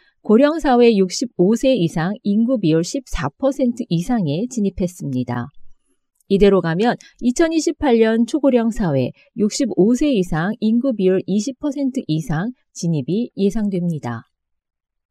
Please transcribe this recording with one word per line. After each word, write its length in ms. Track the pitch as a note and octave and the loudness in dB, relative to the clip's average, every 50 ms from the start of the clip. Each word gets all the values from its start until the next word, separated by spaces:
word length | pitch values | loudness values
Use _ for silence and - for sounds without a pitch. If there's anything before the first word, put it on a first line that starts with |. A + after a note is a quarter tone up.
| _ _ _ _ | _ _ _ _
고령 380 | - - G#3 A#3+ C#4+ D4 E4 D#4 | 0 2 4 4 4 4 2 0
사회 340 | D#4 C#4 B3 A#3+ A#3+ A#3 A3 | 0 2 4 6 6 6 4
육십오 600 | F#3+ F#3 F3+ - - - - _ - F3 G3+ A#3 | 4 2 0 -2 -6 -8 -4 _ 2 2 2 2
세 180 | - C#4 C4 C4 | 2 2 2 2
이상 380 | G3 E3 D#3+ - D#3 D#3+ F#3+ G#3+ - | 2 0 -2 -2 -2 -4 -4 -4 -4
인구 380 | - G#3 G3+ A3 A#3 B3 C4+ G#3+ | -4 -2 0 0 0 0 0 0
비율 240 | F#3 D#3 D#3+ D#3+ F3 | 2 2 2 2 0
십사 440 | - - C#4 - - - - C#3 - - _ | -2 -6 -8 -6 -6 -4 -4 -4 -6 -4 _
퍼센트 440 | C4+ C#4 C#4 D4 C4 A#3+ - - A#3+ - | -2 -2 0 0 -2 -2 -2 -4 -4 -2
이상에 580 | F3 E3 F3 - B3 A3 E3+ C#3+ C#3+ F3 A#3+ B3 | -2 -2 0 -2 -2 0 0 -2 -2 -2 -4 -4
진입했습니다. 960 | - A3+ G3+ F#3+ F#3 - F#3 F3 - - D3+ C#3 B2+ B2+ B2 B2 A#2+ A#2+ A#2+ - - - - - - _ _ _ _ _ _ _ _ _ _ - | -4 -4 -4 -2 -2 -4 -4 -6 -6 -8 -8 -6 -4 -4 -4 -4 -6 -6 -8 -10 -14 -18 -18 -18 -20 _ _ _ _ _ _ _ _ _ _ 0
이대로 320 | G3 F#3 G#3 G3 G3 F3+ | 2 4 6 6 4 4
가면 340 | E3 D#3+ D#3+ F3+ A3+ B3 F3+ - - - _ - | 2 0 0 0 0 0 -2 -4 -8 -18 _ -4
이천이십팔 760 | A3+ B3 B3 - E4 D#4+ E4 D#4 - E4+ D#4 - D4 C4 A#3 A3+ | -4 -2 0 2 0 0 0 0 -2 -2 -4 -2 2 2 4 4
년 280 | A3 A3 A3+ A3+ A#3+ | 4 4 2 0 0
초고령 440 | A#3+ - C#4 C#4+ C4+ B3 A#3+ A3+ A#3 | 0 0 0 2 2 2 2 2 0
사회 400 | G#3 A#3 G3 D#3+ C#3 C3 B2 - - _ _ _ - | -2 -2 0 0 0 0 0 -2 -6 _ _ _ -4
육십오 560 | - G#3 G#3+ - - C#4 G#3 - F3 F#3+ A3+ B3+ | -2 -2 -2 -2 -2 -4 0 2 2 4 4 2
세 160 | - D#4 D4 | 2 2 2
이상 400 | C4 F#3+ F3+ - F3 D#3 F3 G3+ A3 - | 2 0 0 0 -2 -2 -2 -2 -2 -2
인구 320 | G#3 A3 A#3 A#3+ C4+ C#4 | 0 0 0 0 0 0
비율 280 | A3 G3 F#3 F#3 F#3+ F3+ - | 0 0 2 2 2 0 0
이십 320 | F#3 F#3+ G#3+ G#3 C#4 B3+ - | -2 -2 -2 -2 -4 -6 -6
퍼센트 420 | D4+ D4 C#4 D4 C#4 B3+ B3+ C4 - | -6 -6 -4 -4 -4 -4 -4 -4 -4
이상 460 | - D#3 D#3+ - - D3 D#3+ G3+ B3 - _ _ _ _ | -4 -4 -4 -4 -4 -4 -4 -4 -6 -8 _ _ _ _
진입이 580 | - F3+ E3+ D#3+ C#3+ B2+ - F#3 A3+ A#3+ - _ | -6 -4 -4 -2 -2 -2 -4 -4 -4 -4 -6 _
예상됩니다. 840 | - G3 G3+ - A3 G3+ G3+ F#3+ F3 F3 E3+ D#3+ C#3+ - A#2+ A#2 A2+ - _ _ _ _ _ _ _ _ _ _ _ _ _ _ _ _ _ | -2 -2 -2 -2 -2 -4 -4 -4 -4 -4 -4 -4 -6 -6 -8 -10 -10 -12 _ _ _ _ _ _ _ _ _ _ _ _ _ _ _ _ _